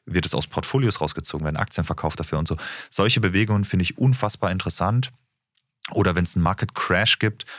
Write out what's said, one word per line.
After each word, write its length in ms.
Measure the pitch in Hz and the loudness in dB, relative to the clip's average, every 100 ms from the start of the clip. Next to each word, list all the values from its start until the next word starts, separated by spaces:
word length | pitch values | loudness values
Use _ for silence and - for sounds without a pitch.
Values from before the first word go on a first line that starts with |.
wird 200 | - 90 | -4 -2
es 100 | - | 0
aus 120 | - - | -2 -4
Portfolios 540 | - - 135 123 - | -4 -2 0 2 0
rausgezogen, 440 | 76 - - 76 | -2 -4 -6 -4
werden 120 | 78 78 | -4 -2
Aktien 280 | - - | -2 -2
verkauft 360 | 82 87 80 - | -2 -2 -4 -4
dafür 180 | 82 78 | -4 -2
und 80 | 82 | -2
so. 100 | 82 - - - | -4 -6 -12 -6
Solche 300 | - 101 120 | 0 2 4
Bewegungen 440 | 104 92 107 104 | 2 2 2 2
finde 180 | 101 92 | 2 2
ich 160 | 85 - | 0 2
unfassbar 540 | 131 127 104 - 98 | 2 2 0 -2 -2
interessant. 580 | 92 - - 90 120 127 - _ _ _ _ _ _ - | -2 -2 -2 0 2 0 -6 _ _ _ _ _ _ -6
Oder 240 | - 95 87 | 0 2 2
wenn's 180 | 87 | 2
einen 80 | - | 2
Market 320 | 85 98 - | 0 0 -4
Crash 460 | - - 90 110 - | -4 0 2 4 2
gibt, 240 | 110 107 - | 0 -2 -10